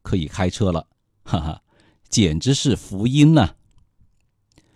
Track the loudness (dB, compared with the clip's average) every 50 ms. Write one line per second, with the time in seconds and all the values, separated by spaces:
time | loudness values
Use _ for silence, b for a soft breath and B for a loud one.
0 | -8 -4 -4 -4 -4 -4 -4 -4 -4 -4 -2 -2 -2 -2 -2 -2 -6 _ _ _
1 | _ _ _ _ _ -6 -4 -4 -4 -6 -10 -12 _ _ _ _ _ _ _ _
2 | _ _ 0 2 2 2 0 0 0 -2 -2 0 0 -2 -2 -2 -4 -10 -8 -4
3 | -4 0 4 4 6 6 6 4 2 0 -2 _ _ _ _ _ _ _ _ _
4 | _ _ _ _ _ _ _ _ _ _ _ _ _ _ _